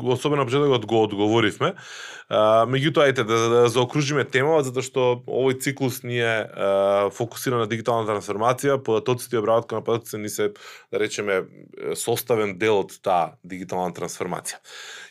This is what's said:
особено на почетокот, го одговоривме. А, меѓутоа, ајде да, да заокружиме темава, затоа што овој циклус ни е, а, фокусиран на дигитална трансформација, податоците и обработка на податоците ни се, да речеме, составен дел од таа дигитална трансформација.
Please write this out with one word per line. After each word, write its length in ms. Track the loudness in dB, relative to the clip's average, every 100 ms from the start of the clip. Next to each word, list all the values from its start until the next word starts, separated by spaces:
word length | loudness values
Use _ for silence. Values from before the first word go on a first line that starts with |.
особено 400 | -2 0 0 0
на 80 | 0
почетокот, 380 | 2 2 2 2
го 140 | 2 2
одговоривме. 680 | 2 2 4 2 0 -4 -4 -14 -16 -16 -18 -4
А, 320 | 2 4 4 4
меѓутоа, 460 | 0 0 4 4
ајде 100 | 4 2
да, 80 | 2 4
да 160 | 6 4
заокружиме 560 | 4 0 0 0 0 0
темава, 380 | 0 2 2 0
затоа 160 | -4
што 220 | -4 0 2 0 -2
овој 300 | 0 0 0
циклус 400 | -4 -2 -4 -4
ни 160 | -6 -2
е, 320 | 0 0 -4
а, 600 | -2 0 4 4 4 2
фокусиран 480 | 0 -6 -4 -4 -2
на 80 | -2
дигитална 400 | -2 0 0 0
трансформација, 720 | -2 -4 -2 0 0 0 0
податоците 560 | 0 0 0 -4 -2 -2
и 60 |
обработка 340 | 2 0 0 -6
на 80 | -2
податоците 340 | -4 -4 -10
ни 140 | -10
се, 160 | -4 -4 -4 -18 -20 _
да 80 | -4
речеме, 460 | -4 -4 -2 0 -2 -12 -20 -10 -8
составен 640 | -6 -2 -4 0 0 0 0
дел 240 | 2 2
од 160 | 0 -4 0
таа 320 | 2 0 -6 -14
дигитална 480 | -12 -8 -4 -4
трансформација. 720 | -4 -10 -6 -6 -6 -8 -14 -16 -18 -18 -18 -20